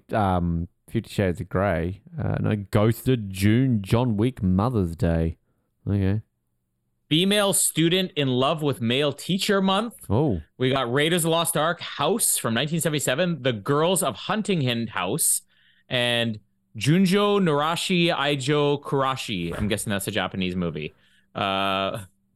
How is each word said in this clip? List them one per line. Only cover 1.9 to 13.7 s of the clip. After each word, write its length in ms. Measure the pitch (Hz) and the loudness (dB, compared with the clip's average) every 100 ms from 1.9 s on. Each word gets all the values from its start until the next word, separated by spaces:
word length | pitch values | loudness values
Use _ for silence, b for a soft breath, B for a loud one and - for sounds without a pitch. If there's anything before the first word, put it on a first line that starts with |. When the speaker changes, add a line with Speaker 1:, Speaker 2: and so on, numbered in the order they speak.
| 95 - 165 | -6 -12 -6
Speaker 1:
Uh, 200 | 104 104 | -4 -2
no, 140 | 104 | 0
Ghosted, 760 | 107 101 110 110 113 127 131 101 | -2 0 2 2 2 0 0 -2
June, 520 | 95 104 113 135 113 | 0 4 4 4 0
John 340 | 95 113 127 104 | 2 2 2 2
Wick, 280 | 120 131 | 0 0
Mother's 500 | 92 92 113 120 90 | 2 2 2 2 -2
Day. 440 | 82 85 82 82 82 _ _ _ _ - | 0 0 2 0 -4 _ _ _ _ -4
Okay. 320 | 101 95 104 - _ _ _ _ _ _ _ _ | 0 0 -2 -6 _ _ _ _ _ _ _ _
Speaker 2:
Female 440 | 151 196 208 202 | 0 2 2 2
Student 580 | 175 - - 165 185 185 | 0 0 2 2 2 -2
in 140 | - 139 | -2 0
Love 340 | 123 135 165 | 2 2 0
with 180 | 151 131 | -2 -2
Male 320 | 117 127 147 | 0 0 0
Teacher 480 | 139 - 185 - 196 | -2 -4 -2 0 2
Month. 340 | 190 190 233 - - | 2 0 -2 -10 -2
Speaker 1:
Oh. 320 | 101 151 90 - _ | 0 2 -2 -6 _
Speaker 2:
We 140 | 127 | 0
got 220 | 135 120 | 0 0
Raiders 280 | 131 156 180 | 0 2 2
of 20 | |
the 60 | 160 | 2
Lost 260 | 165 165 160 | 0 0 0
Ark, 240 | 156 175 | 0 -2
House 580 | - - 143 220 - - | -8 -2 0 0 0 0
from 160 | 123 | 0
nineteen 260 | 113 147 165 | 0 0 -2
seventy-seven, 640 | 160 147 139 131 180 156 | -2 -2 0 0 0 0
The 100 | 127 | -2
Girls 500 | 110 98 | -2 0